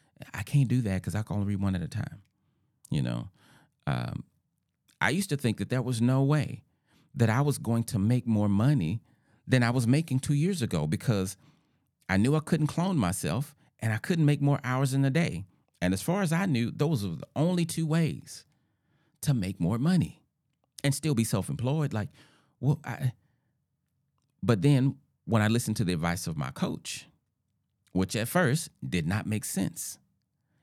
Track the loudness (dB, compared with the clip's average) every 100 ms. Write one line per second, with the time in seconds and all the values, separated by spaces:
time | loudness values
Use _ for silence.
0 | _ -20 -14 -10 -2 0 2 0 0 -2
1 | -4 -6 -4 -4 -2 -2 -2 -2 -4 -6
2 | -8 -12 -20 _ _ _ _ _ -4 -2
3 | -2 -4 -8 -16 -20 -20 _ _ -6 -4
4 | -4 -8 -12 _ _ _ _ _ _ -2
5 | 0 2 0 0 0 0 -2 -2 -2 0
6 | 2 4 2 2 -2 -8 -16 _ _ _
7 | _ 0 2 4 2 0 -2 -2 0 0
8 | 2 2 2 2 2 4 4 4 2 -2
9 | -6 _ _ _ 2 2 4 2 2 2
10 | 2 -2 0 0 0 -2 -2 -2 -2 -2
11 | 0 0 -2 -6 _ _ _ _ _ _
12 | -2 2 4 2 0 0 0 -2 -2 0
13 | 0 0 -2 -4 -6 -12 _ _ -4 -2
14 | -2 2 2 4 2 0 0 0 0 2
15 | 2 2 -2 -4 -10 _ _ _ 0 0
16 | 0 0 0 0 0 0 -2 0 0 0
17 | -2 -6 -6 -2 0 2 0 -2 0 0
18 | 0 -2 -10 -20 -20 _ _ _ _ _
19 | _ _ 0 0 0 -2 0 2 2 2
20 | 2 -4 _ _ _ _ _ -4 -2 0
21 | 0 0 0 0 -2 -4 -2 0 0 -2
22 | -6 -10 -20 _ _ _ -2 -2 -4 -4
23 | -4 -4 _ _ _ _ _ _ _ _
24 | _ _ _ _ 0 4 4 4 4 -2
25 | _ _ 0 2 4 2 0 -2 0 0
26 | -2 -2 -4 -6 -6 -4 -6 -6 -10 -12
27 | -14 _ _ _ _ _ _ _ _ -2
28 | -2 -2 0 2 2 2 -4 _ -4 -2
29 | 0 -2 -2 -4 -4 -4 -4 -6 -12 -14
30 | _ _ _ _ _ _